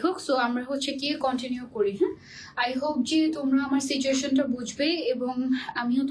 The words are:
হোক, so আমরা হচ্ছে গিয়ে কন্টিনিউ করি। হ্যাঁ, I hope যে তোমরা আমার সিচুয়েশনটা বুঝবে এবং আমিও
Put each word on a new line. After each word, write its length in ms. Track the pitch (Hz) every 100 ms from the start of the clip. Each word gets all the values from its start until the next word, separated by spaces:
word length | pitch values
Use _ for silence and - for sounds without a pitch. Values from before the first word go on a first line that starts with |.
হোক, 120 | 339 370 -
so 60 | 262 240
আমরা 160 | 247 254
হচ্ছে 220 | 277 285 277
গিয়ে 140 | 277 294 269
কন্টিনিউ 380 | 254 254 247 247 226
করি। 180 | 202 196
হ্যাঁ, 140 | 370 - - - - - 247
I 20 | 262
hope 180 | 302 294 -
যে 80 | 320 311 302
তোমরা 260 | 269 269
আমার 160 | 277 277
সিচুয়েশনটা 640 | - 277 262 269 285 269 254 247
বুঝবে 320 | 226 - 302 339 247
এবং 200 | 247 247 254 262 262 - -
আমিও 220 | 240 254 277